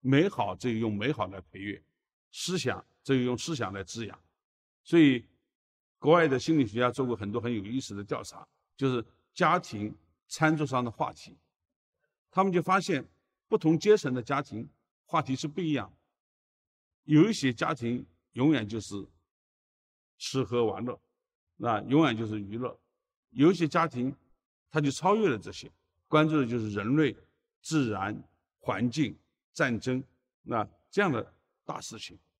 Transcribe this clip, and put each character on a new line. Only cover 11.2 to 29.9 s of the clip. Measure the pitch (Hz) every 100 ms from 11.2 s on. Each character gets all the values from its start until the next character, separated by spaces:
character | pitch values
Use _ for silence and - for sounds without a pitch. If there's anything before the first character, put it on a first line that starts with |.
| - - _ _ _ _ _ _ _ _ _
他 | -
们 | 196
就 | 175
发 | 180 190
现 | 180 156 123 _ _ _ _
不 | 214
同 | 160 160
阶 | 208 214
层 | -
的 | 127
家 | 117 139
庭 | 147 107 120 _ _ _
话 | _ 165
题 | 147
是 | 131 156
不 | 151
一 | 170
样 | 143 95
的。 | _ _ _ _ _ _ _ _ _ _ _
有 | - 151 196
一 |
些 | 208 135
家 | 120 151
庭 | 156 117 123 - _ _
永 | - 135
远 | 147 107
就 | 110
是 | 104 101 - _ _ _ _ _ _ _ _ _ _ _
吃 | - 131
喝 | 123 120
玩 | 113 95
乐， | 117 - _ _ _ _ _ _
那 | 117 110
永 | 101 139
远 | 156 113
就 |
是 | 113 107
娱 | 101 110
乐。 | 123 - _ _ _ _ _
有 | 120 151
一 |
些 | 180 160
家 | 170 165
庭 | 123 123 143 _ _ _ _ _
他 | 156
就 | 147
超 | 131 175 208
越 | 208
了 | 113
这 | 90
些， | 98 104 _ _ _ _
关 | 151 156
注 | 156
的 | 123
就 | 120
是 | 107
人 | 104 101
类、 | 143 147 98 _ _ _ _
自 | - 160 127
然、 | 101 98 107 - _ _ _
环 | - 98 120
境、 | 123 127 - _ _ _
战 | - 147 113
争， | 127